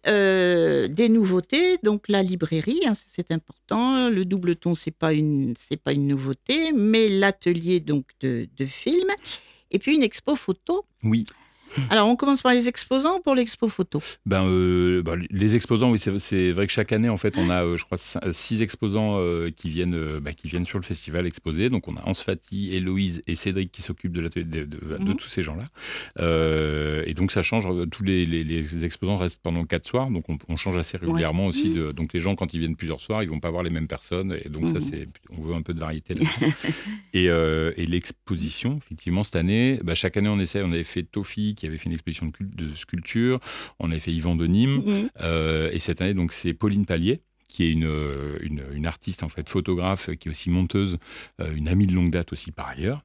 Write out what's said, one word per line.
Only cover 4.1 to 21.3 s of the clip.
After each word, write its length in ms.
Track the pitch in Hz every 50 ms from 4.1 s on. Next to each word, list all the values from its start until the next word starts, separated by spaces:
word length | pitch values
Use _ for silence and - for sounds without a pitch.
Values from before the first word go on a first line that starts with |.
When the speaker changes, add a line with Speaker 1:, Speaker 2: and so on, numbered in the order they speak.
Speaker 1:
Le 160 | 220 185 190
double 300 | 180 196 196 180 175 170
ton, 180 | - - 175 170
c'est 160 | 160 - 165
pas 240 | 160 _ - 160 156
une, 400 | 151 151 151 147 139 135 120 117
c'est 220 | - - - 151 156
pas 160 | - 139 143
une 120 | 143 143
nouveauté, 680 | 143 143 135 131 135 135 - _ - 262 311 320 320
mais 360 | 302 240 202 214 220 226 226 214
l'atelier, 720 | 196 190 196 196 196 - - 175 175 170 165 175 185 175
donc, 280 | 156 151 147 143 131 - _ _
de, 260 | - 131 123 117 120 - - -
de 80 | 135
films. 420 | 135 - - - - 311 359 370 381 403 415 - - - - - - - _ _ _
Et 80 | - 196
puis 160 | - 269 302
une 80 | 311
expo 340 | 262 208 - - - - 294
photo. 480 | - - - 180 - _ - 349 392 - _ _ _
Speaker 2:
Oui. 220 | - 110 110 117 107 - - - _ _ _ _ _ - - 147 131 120
Speaker 1:
Alors, 180 | 202 220 208 220
on 80 | 247
commence 240 | 240 277 277 277 254
par 140 | - 254 247
les 140 | 247 233 247
exposants 500 | 240 - - - 262 269 277 320 370 370
ou 20 |
pour 140 | 349 294 269
l'expo 340 | 254 240 233 - - - 220
photo ? 320 | - - 180 - - 147 - - - - _
Speaker 2:
Ben, 220 | 104 98 95 95
euh, 560 | 92 92 92 92 90 90 90 90 90 90 90
ben, 180 | 85 82 82 87 87 -
les 260 | 101 95 104 107 110
exposants, 340 | 120 - - 117 107 123 127
oui, 80 | 117 104
c'est, 180 | - - 95 101
c'est 320 | - - 104 95 92 90
vrai 140 | 87 92 101
que 60 | 98
chaque 180 | - - 104 -
année, 180 | 113 107 113 120
en 80 | 110 95
fait, 180 | - 107 -
on 140 | 95 90 87
a, 140 | 90 90 87
euh, 100 | 85 87
je 80 | 82 -
crois, 140 | - 92 87
cin-, 220 | - - - 85 85
euh, 80 | 92
six 300 | 82 - - - 117 107
exposants, 540 | 113 98 - - - 104 98 110 107 107 101 98
euh, 320 | 90 87 85 82 85 85
qui 180 | 80 - - 85
viennent, 260 | 78 87 90 87 87
euh, 220 | 82 80 76 76 76
bah, 140 | 71 76
qui 160 | 76 - - 76
viennent 160 | 85 87 87
sur 140 | - - 101
le 60 | 90
festival 420 | - 87 - - - 78 87 90
exposer. 420 | 87